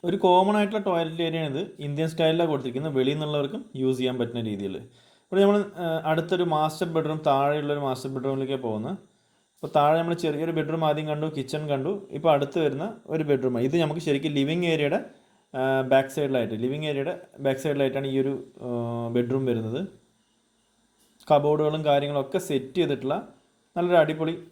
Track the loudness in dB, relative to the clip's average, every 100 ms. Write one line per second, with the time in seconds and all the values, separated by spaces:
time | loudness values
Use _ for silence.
0 | -2 2 6 6 6 4 2 0 0 0
1 | 0 -2 -2 -2 -2 -4 -6 -8 -6 -2
2 | -2 2 2 4 2 0 -2 -4 -2 2
3 | 2 0 -2 -2 -2 -6 -10 -2 0 2
4 | 0 0 -4 -2 -4 -4 -6 -8 -12 _
5 | _ _ _ 2 4 4 0 -6 -4 -2
6 | 0 -2 0 0 2 2 0 -2 -2 -2
7 | -2 -2 2 2 2 0 0 -2 -2 -4
8 | -6 -4 -4 -2 -2 -4 -2 -4 -4 -8
9 | -12 _ _ _ _ _ -2 4 4 4
10 | 2 0 -2 -2 -2 -2 -2 0 0 0
11 | -2 -4 -4 -4 -6 -6 -2 -2 -2 -6
12 | -8 -2 2 4 2 0 0 -2 -8 -10
13 | -6 -4 0 2 2 0 0 2 0 -2
14 | -2 0 0 0 0 0 0 2 2 0
15 | -4 -18 _ _ _ -2 0 2 4 4
16 | 4 -2 0 0 -2 -2 -4 -2 -4 -2
17 | -4 -6 -12 -4 -2 0 -2 0 0 0
18 | -2 0 0 -2 -8 -12 -6 -4 -4 -4
19 | -2 0 0 0 0 -2 -2 -4 -6 -10
20 | _ _ _ _ _ _ _ _ _ _
21 | _ _ 2 4 4 2 2 0 2 2
22 | 2 -4 -2 -4 -2 -4 -2 -2 0 0
23 | -2 -4 -6 -20 _ _ _ -4 4 6
24 | 4 2 -4 -4 -12